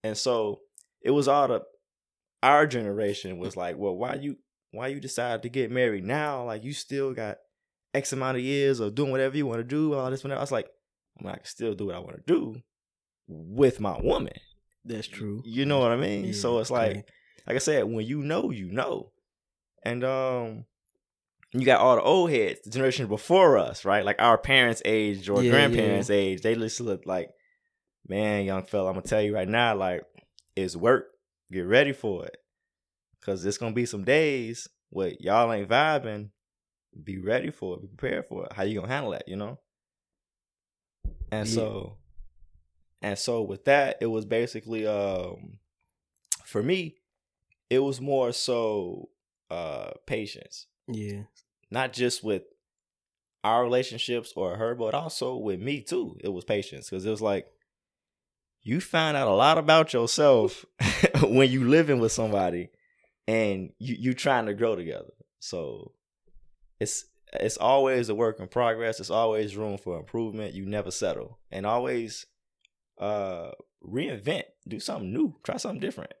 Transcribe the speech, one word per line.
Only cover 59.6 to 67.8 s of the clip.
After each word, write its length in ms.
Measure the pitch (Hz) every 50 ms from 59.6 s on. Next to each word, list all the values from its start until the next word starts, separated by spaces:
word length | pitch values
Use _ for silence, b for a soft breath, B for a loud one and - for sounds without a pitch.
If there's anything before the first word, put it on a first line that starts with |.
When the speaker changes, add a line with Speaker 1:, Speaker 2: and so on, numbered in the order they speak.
| 156 151 156 160 160 156 -
Speaker 1:
yourself 720 | 123 117 117 - - 151 143 131 117 110 - - - - _ _ _ 117 - -
<laughs> 280 | - - - - 143 -
when 280 | 98 113 131 135 131
you 180 | 123 135 127 120
living 320 | 143 156 156 147 139 123
with 120 | 117 110 -
somebody 580 | - 113 110 104 101 92 90 87 87 87 - _ _ _ _ _ _ _ _ _ _ _ -
and 420 | 110 113 110 104 98 95 95 - - _
you, 160 | 107 127 120 -
you 160 | 117 127 127
trying 320 | - - 143 135 123 110
to 80 | 107 101
grow 200 | 104 117 113 107
together. 380 | 90 85 82 - 50 50 - - _ _ _ _ _
So 540 | - - - 90 80 69 57 50 - - _ _ _ _ _ _ _ _ - - - - _ _ _ _ _ _
it's, 240 | - - - - - _ _ _ _ _ -
it's 220 | - - 110 - 110
always 500 | - 117 135 139